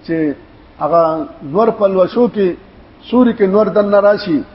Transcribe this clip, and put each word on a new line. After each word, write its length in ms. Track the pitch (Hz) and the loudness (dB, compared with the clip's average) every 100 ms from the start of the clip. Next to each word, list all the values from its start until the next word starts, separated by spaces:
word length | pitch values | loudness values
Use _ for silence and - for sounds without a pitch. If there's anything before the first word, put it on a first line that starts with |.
چې 300 | - 165 151 131 - - - - | -6 -4 -4 -6 -16 -20 -20 -8
هغه 200 | 151 170 160 160 147 - 143 | 0 2 0 -2 -8 -14 -6
نور 140 | 165 226 220 | 0 0 0
په 80 | 202 | 0
لوشو 400 | 190 180 226 240 | 0 0 0 0
کې، 120 | 208 185 - - - - - - | 0 -2 -4 -16 -20 -20 -20 -2
سوري 240 | 247 247 | 2 2
کې 120 | 226 190 | 2 0
نور 120 | 202 208 190 | 2 2 0
دننه 220 | 202 202 | 2 2
راشي 400 | 202 208 190 147 - | 2 0 -2 -4 -4